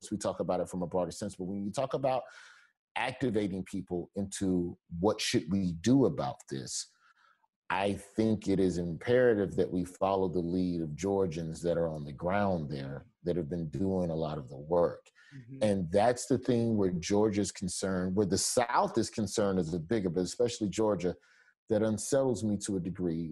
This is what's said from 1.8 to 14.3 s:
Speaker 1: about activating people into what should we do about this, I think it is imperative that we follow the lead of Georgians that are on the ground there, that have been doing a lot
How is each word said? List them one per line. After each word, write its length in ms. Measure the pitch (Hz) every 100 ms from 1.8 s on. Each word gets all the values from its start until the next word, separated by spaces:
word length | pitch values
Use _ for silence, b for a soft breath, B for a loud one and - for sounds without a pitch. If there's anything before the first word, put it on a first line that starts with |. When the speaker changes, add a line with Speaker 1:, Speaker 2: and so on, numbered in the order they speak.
| 135
Speaker 1:
about 300 | 143 135 131 - B B B B B _ -
activating 640 | 123 127 127 107 104 95
people 480 | 92 98 - 90 - 98
into 600 | 98 - 95 92 87 - _ 85
what 200 | 101 104
should 300 | - 117 80
we 200 | 98 92
do 320 | 82 104 135 110
about 320 | 71 69 - -
this, 380 | 67 60 - - b b b b b b _ -
I 240 | 90 101
think 560 | 95 - - 110 104 98
it 100 | 95
is 180 | 92 85
imperative 800 | 87 80 - 123 123 104 92 80
that 160 | 90
we 140 | 90 87
follow 420 | - 95 98 95
the 120 | 90
lead 420 | 85 92 90 87
of 120 | 80
Georgians 680 | 76 95 98 95 78 82 80
that 160 | 85 85
are 120 | 82
on 140 | 78
the 80 | 73
ground 580 | 69 87 101 101 87 73
there, 380 | 71 67 73 - _
that 140 | 85 85
have 120 | 76
been 200 | 87 80
doing 400 | - 95 95 87
a 60 | 80
lot 220 | 78